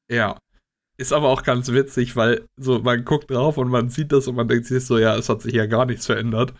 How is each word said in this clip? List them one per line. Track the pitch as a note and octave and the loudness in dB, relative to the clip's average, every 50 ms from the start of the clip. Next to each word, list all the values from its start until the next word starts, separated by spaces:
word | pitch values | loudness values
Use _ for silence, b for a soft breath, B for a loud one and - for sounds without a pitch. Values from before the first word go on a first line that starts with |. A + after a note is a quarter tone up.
| _ - | _ -4
Ja. | A#2+ A#2 G#2+ F#2+ - - _ _ _ _ _ _ _ _ _ _ _ - | -2 -2 -2 -2 -4 -8 _ _ _ _ _ _ _ _ _ _ _ -10
Ist | B2+ - C#3+ | -4 -2 0
aber | D3 D3+ D#3+ | 2 2 2
auch | - - - | 2 2 0
ganz | D3+ B2 B2 B2 B2 | 0 0 0 0 0
witzig, | A#2+ C#3 C3+ - - C3 A#2+ - - | 0 0 0 0 0 -2 -2 -2 0
weil | B2 A2+ A#2 A#2+ - - - _ C3 | 0 2 2 2 0 -4 -10 _ -6
so, | C3 C3 B2 A2+ | -2 0 0 0
man | A2+ B2 A#2+ A#2+ B2+ | 2 0 0 0 0
guckt | - D#3 D3 - - | 0 -2 -2 -2 -2
drauf | C3 A#2+ C#3 D#3 D3 | -2 0 0 0 0
und | C3 B2+ B2 | 0 0 0
man | B2 A#2+ A#2 B2 | 0 0 0 -2
sieht | B2+ D#3 D3+ C#3+ | -4 -4 0 2
das | C#3+ C3+ C3 C3 | 2 2 2 2
und | B2 | -2
man | B2 A#2 A#2 | -2 0 0
denkt | A#2+ A#2 A#2+ | 0 0 0
sich | - B2+ B2+ B2+ | -2 -2 -2 0
so, | - A#2+ A2+ | 2 2 4
„Ja, | A2 A2 G#2 | 4 4 2
es | A2+ - - | 0 0 -2
hat | B2 A#2 | -4 -4
sich | - A#2 A#2 | -2 -2 0
ja | A2 G#2+ | 0 0
gar | G#2 A#2 A#2 C3 | 2 2 2 2
nichts | B2+ A2 - - | 0 -2 -4 -2
verändert.“ | - A2 G2+ A2+ A#2 A2 A2+ B2+ B2+ - | -2 -2 -2 -2 -2 0 0 -2 -2 -4